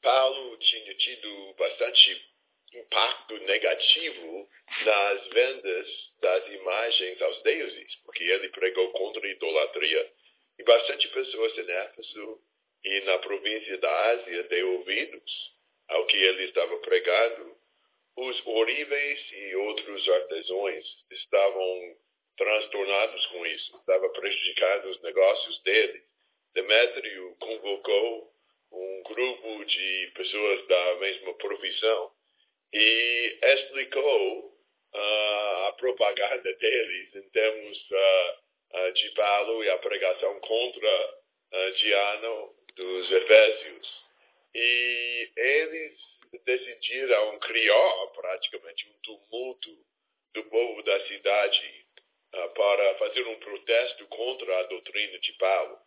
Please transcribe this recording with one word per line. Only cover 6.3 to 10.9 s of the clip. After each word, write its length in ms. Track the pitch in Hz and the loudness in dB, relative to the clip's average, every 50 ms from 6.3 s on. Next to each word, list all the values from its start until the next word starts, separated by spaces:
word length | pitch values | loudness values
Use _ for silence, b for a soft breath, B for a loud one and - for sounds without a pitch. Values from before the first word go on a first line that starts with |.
| 92 95 - - | 2 2 0 -4
imagens 760 | - 92 92 92 92 104 117 117 - - 92 92 92 - | -14 -8 -6 -4 -2 -2 0 2 0 0 0 0 -4 -2
aos 200 | - - - - - | -2 -2 -2 0 0
deuses, 520 | 147 147 165 143 104 - - - - - - _ | 0 0 0 -2 -6 -8 -12 -16 -18 -18 -20 _
porque 180 | - - - 87 | -12 -10 -4 0
ele 260 | 85 92 98 95 92 | 2 0 0 0 -6
pregou 420 | - 95 92 95 92 92 92 92 | -6 -2 -2 0 2 2 0 0
contra 340 | 92 95 95 104 107 110 101 | 0 -4 -4 -4 -6 -8 -8
a 40 | 101 | -8
idolatria. 840 | 95 - - 80 80 78 73 - - - 78 80 80 78 - - b b b b b b b b _ _ | -8 -6 -4 0 0 0 0 0 -2 -2 0 0 0 0 -2 -4 b b b b b b b b _ _
E 40 | 120 | 4
bastante 440 | 117 117 117 - - | 6 6 6 6 0